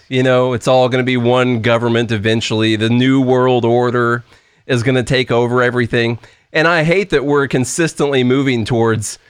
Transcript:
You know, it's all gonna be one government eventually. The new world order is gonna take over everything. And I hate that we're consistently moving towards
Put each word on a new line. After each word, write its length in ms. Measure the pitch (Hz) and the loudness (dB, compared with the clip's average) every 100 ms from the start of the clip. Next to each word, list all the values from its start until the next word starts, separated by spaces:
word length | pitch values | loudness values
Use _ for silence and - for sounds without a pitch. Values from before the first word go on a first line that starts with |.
| - | -4
You 140 | 127 | 0
know, 300 | 131 127 127 | 2 2 0
it's 140 | 120 - | -2 0
all 220 | 127 127 | 2 2
gonna 140 | 127 | 0
be 140 | 123 127 | 0 0
one 440 | 117 127 127 120 | 2 2 2 0
government 500 | 110 117 120 117 113 | 0 0 0 0 0
eventually. 640 | 110 107 113 - 110 110 110 | -2 0 -2 -2 -2 0 0
The 140 | 110 | 0
new 320 | 120 131 135 | 2 2 2
world 440 | 127 127 127 123 117 | 2 2 2 2 2
order 580 | 120 123 123 117 120 - - _ _ - | 0 0 0 -2 -4 -8 -20 _ _ -4
is 160 | 127 | -2
gonna 200 | 117 127 | 0 -2
take 280 | 113 131 127 | 0 -2 0
over 300 | 120 120 123 | 0 0 0
everything. 560 | 123 123 117 120 117 117 - _ _ | 0 0 -2 -2 -2 -4 -12 _ _
And 140 | 160 160 | 0 2
I 160 | 175 | 2
hate 260 | 156 185 202 | 0 0 0
that 140 | 147 139 | -2 0
we're 220 | 147 135 | 0 0
consistently 760 | 143 123 - 165 - 143 135 | -2 -2 -2 -4 -2 -2 0
moving 400 | 123 135 135 120 104 | 0 0 0 -2 -2
towards 540 | 120 113 110 107 - | 0 0 -2 -6 -12